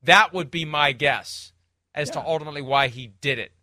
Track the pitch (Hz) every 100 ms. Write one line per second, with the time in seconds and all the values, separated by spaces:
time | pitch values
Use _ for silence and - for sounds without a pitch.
0 | 131 185 214 180 175 170 156 151 147 127
1 | 143 120 - - - _ _ _ _ -
2 | 143 156 156 160 156 147 131 139 135 120
3 | 123 98 143 127 98 _